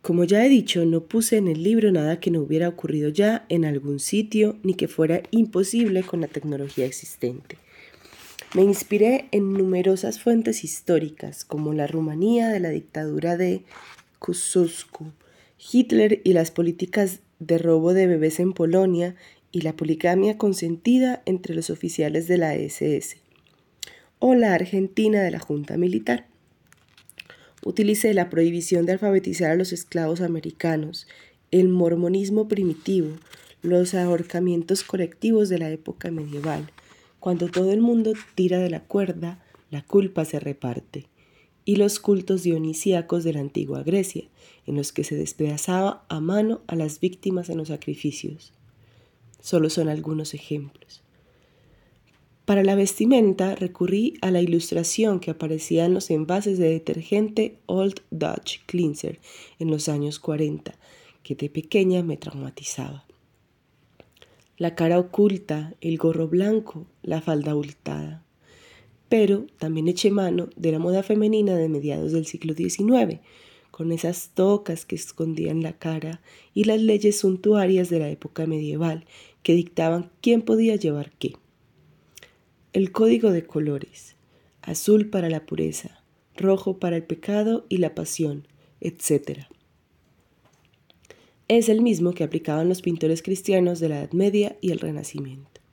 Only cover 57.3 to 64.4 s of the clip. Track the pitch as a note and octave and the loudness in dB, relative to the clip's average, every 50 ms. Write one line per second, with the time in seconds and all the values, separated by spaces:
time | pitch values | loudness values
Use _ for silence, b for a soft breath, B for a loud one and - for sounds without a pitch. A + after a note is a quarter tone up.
57.3 | G#3+ - G#3+ A3 - _ _ - F3+ F#3 F#3+ G3 G3 - _ _ - D#3+ D#3 D#3 | 0 -2 -2 -2 -4 _ _ -4 -2 0 0 -2 -2 -6 _ _ -6 -4 -4 -4
58.3 | - - - - - - _ - - F3 F3 D#3 D3+ - - - D#3+ - B B | -4 -6 -8 -10 -12 -12 _ -6 -2 -2 0 0 -2 -4 -8 -10 -10 -10 B B
59.3 | B B B B B B E3 E3 D#3 D3+ D3 - D3+ D3 C#3+ D3 D3 - - - | B B B B B B -2 -2 -2 -2 -2 -4 -2 -2 -4 -6 -8 -8 -6 -6
60.3 | D3+ D3 D#3 D3+ D3+ D3+ - - - b b b b b b b b b b - | -2 -2 -2 -2 -4 -8 -10 -14 -18 b b b b b b b b b b -12
61.3 | C#3 - C#3+ C#3+ - D#3+ D#3 - - G#3 G3 F#3 F#3 F3+ F3 E3 D3 - - D3+ | -8 -8 -8 -8 -8 -10 -10 -2 0 2 2 2 2 0 0 -2 -6 -6 -8 -12
62.3 | - C#3 C3+ C3+ - - C#3 - - - C3 C#3 C#3+ C#3 _ _ _ _ _ _ | -12 -12 -12 -12 -14 -14 -14 -12 -10 -10 -10 -12 -12 -16 _ _ _ _ _ _
63.3 | _ _ _ _ _ _ _ _ _ _ _ _ _ _ - _ _ _ b b | _ _ _ _ _ _ _ _ _ _ _ _ _ _ -20 _ _ _ b b
64.3 | b b | b b